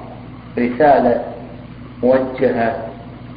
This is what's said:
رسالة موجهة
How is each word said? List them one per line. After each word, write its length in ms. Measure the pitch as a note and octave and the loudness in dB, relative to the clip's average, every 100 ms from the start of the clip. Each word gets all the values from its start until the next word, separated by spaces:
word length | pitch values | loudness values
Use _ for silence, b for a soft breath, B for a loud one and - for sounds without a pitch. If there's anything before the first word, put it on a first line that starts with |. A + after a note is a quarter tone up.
| - - - - - - | -14 -14 -16 -16 -10 -2
رسالة 680 | A#2+ - D3 B2+ A#2+ A#2 - - - - - - - - | 0 4 6 6 6 2 -2 -10 -14 -16 -16 -16 -16 0
موجهة 760 | B2 C3 C3 - B2+ A#2+ A2+ - - - - - - | 4 4 2 0 0 2 0 -2 -6 -12 -16 -16 -12